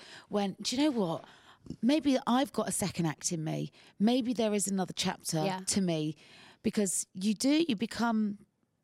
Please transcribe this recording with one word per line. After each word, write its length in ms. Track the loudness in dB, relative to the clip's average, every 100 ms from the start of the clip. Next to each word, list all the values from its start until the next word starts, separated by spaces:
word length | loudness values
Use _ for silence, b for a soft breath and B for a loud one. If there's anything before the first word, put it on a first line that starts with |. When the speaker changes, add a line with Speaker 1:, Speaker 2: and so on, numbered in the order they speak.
| B B B
Speaker 1:
went, 320 | -2 -2 -4
"Do 140 | -4 0
you 80 |
know 80 | 2
what? 320 | 2 0 -2 -8 B B B -16 -4
Maybe 360 | 2 2 4 2 2
I've 240 | 2 0
got 160 | -2 -2
a 40 |
second 340 | -2 -2 0 -2
act 260 | -2 -4
in 120 | -4
me. 280 | -4 -4 -6 B B B
Maybe 340 | 2 2 0
there 200 | 0 0
is 140 | 0 0
another 260 | -2 -2
chapter 500 | -2 -4 -4 -2 0 0
Speaker 2:
Yeah. 140 | -2 -2
Speaker 1:
to 120 | 0
me." 340 | 2 0 -2 -6 B B B B
Because 440 | -2 0 0 0 -4
you 200 | -4 -2
do, 320 | 2 2 4 2
you 60 | 0
become 600 | -2 -2 0 2 0 -4 -12 _ _ _